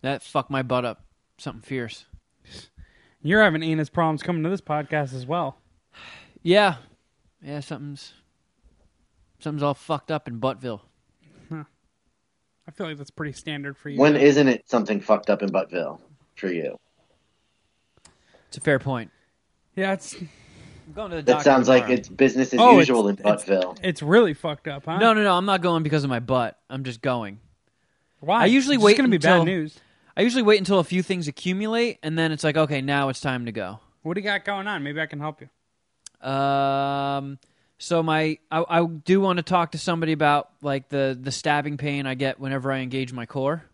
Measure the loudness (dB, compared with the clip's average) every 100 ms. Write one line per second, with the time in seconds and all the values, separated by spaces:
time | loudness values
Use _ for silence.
0 | -6 -8 -6 -6 -4 -6 -2 -4 -4 -10
1 | _ _ _ _ -14 -14 -10 -10 -10 -14
2 | _ -20 _ _ _ -20 -20 -20 -20 _
3 | _ _ 0 4 4 2 -2 -2 -2 0
4 | 0 -2 -4 -4 -2 -6 -6 -6 -4 -4
5 | -4 -8 -6 -6 -6 -10 _ _ _ -20
6 | -20 -20 -20 _ 2 4 4 0 -14 _
7 | _ _ _ _ -14 -12 -12 -12 -12 -14
8 | -18 _ _ _ _ _ _ _ _ _
9 | _ _ _ _ -10 -4 -4 -4 -6 -6
10 | -4 -8 -8 -6 -6 -6 -10 -10 _ _
11 | _ _ _ _ _ -14 -14 _ _ _
12 | _ _ _ _ _ _ -20 _ -12 -12
13 | -16 -10 -10 -10 -10 -10 -10 -12 -10 4
14 | 4 8 6 6 4 2 _ -2 0 -4
15 | 2 0 2 0 0 -2 -2 -6 -6 -10
16 | _ _ _ -8 -6 -4 -6 -10 _ _
17 | _ _ _ _ _ _ _ _ _ _
18 | _ _ _ _ _ -6 -2 0 -2 -6
19 | -8 _ _ _ _ _ _ -6 -4 -4
20 | -8 -16 -16 _ -20 -20 -20 -20 -20 -14
21 | -10 -4 2 4 6 6 6 4 4 -2
22 | -4 2 2 2 -2 6 8 8 8 2
23 | 2 0 0 0 0 0 0 -4 -6 -4
24 | 2 4 4 0 -6 -8 -10 -10 -6 2
25 | 4 4 4 2 2 0 2 0 0 0
26 | 0 -4 -2 -2 -2 -8 _ -10 -10 -6
27 | -4 -4 -6 -12 _ _ _ _ _ _
28 | _ _ -2 2 4 4 4 4 6 6
29 | 4 4 6 4 4 0 -6 -12 _ _
30 | _ 0 0 2 4 4 4 2 2 -2
31 | -2 -4 -6 -6 -6 -4 -2 -2 -2 -4
32 | -6 -2 -2 0 -2 0 0 -2 -2 0
33 | -2 -4 -6 -6 -6 -8 -10 -12 _ _
34 | -8 -6 -4 -4 -4 -8 -6 -8 -8 -8
35 | -8 -8 -10 -12 -20 _ _ _ _ _
36 | -20 _ -8 -2 0 0 0 0 -2 -2
37 | -4 -6 -8 -16 _ _ _ _ -2 -2
38 | 2 0 0 -4 _ -4 0 0 0 -4
39 | 0 2 2 -2 0 0 0 -4 -4 -2
40 | -2 0 2 2 -2 _ -6 -6 -4 -2
41 | -2 -4 -8 -6 -2 -2 -2 -6 -6 -4
42 | -6 -4 -4 -4 -6 -6 -4 -4 -4 -6
43 | -8 -10 -10 -4 -4 -4 -10